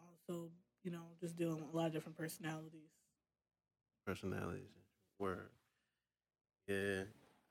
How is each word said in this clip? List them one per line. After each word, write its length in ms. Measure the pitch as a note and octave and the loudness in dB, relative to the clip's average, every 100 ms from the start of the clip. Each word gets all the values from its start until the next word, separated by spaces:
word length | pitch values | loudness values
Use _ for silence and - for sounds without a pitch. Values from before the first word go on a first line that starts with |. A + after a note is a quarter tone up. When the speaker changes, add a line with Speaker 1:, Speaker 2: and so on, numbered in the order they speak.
| - | -18
Speaker 1:
also, 400 | - - F3 E3+ E3+ - _ | -12 -4 -4 -4 -10 -20 _
you 80 | F#3 | -4
know, 120 | E3+ E3+ E3+ | -4 -6 -6
just 160 | E3+ E3+ | -4 2
dealing 200 | E3+ D#3+ | 4 4
with 160 | D#3 | 2
a 40 | D#3+ | 4
lot 100 | E3 | 4
of 60 | |
different 240 | D#3 D#3+ D#3 | 2 -2 -4
personalities. 720 | D#3+ - D#3 D#3 D#3+ D#3+ D#3 _ _ _ _ _ _ _ _ _ _ _ - | -4 -2 -2 -4 -6 -12 -18 _ _ _ _ _ _ _ _ _ _ _ -2
Speaker 2:
Personalities. 640 | F#2 F#2+ G2+ F2 G2 F#2+ - - _ _ - | 0 0 0 0 -2 -6 -16 -20 _ _ -2
Word. 300 | G2 F#2 G2 - _ _ _ _ _ _ _ _ _ _ - | 0 0 -4 -16 _ _ _ _ _ _ _ _ _ _ 0
Yeah. 360 | G2 G2+ F#2+ F#2+ - - - _ | 2 4 2 0 -6 -20 -20 _